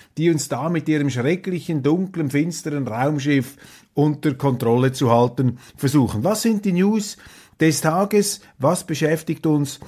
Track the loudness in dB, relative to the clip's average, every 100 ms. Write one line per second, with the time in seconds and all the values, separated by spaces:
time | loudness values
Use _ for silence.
0 | -16 -2 2 2 -2 -4 -2 -4 0 0
1 | 0 0 -2 -2 -4 -6 -4 -2 0 0
2 | -2 -4 -2 0 -2 -4 -6 -6 -4 -2
3 | -2 -2 0 0 0 -10 -20 -20 _ 0
4 | 0 2 -2 -2 -2 0 2 2 2 2
5 | 2 4 2 2 -2 -2 -14 -4 0 2
6 | 2 0 -2 0 0 0 0 2 2 0
7 | -2 -12 -20 -20 -18 0 0 2 0 0
8 | 2 2 0 -4 -14 -2 0 0 -4 -2
9 | 0 -2 -4 -4 0 2 0 -6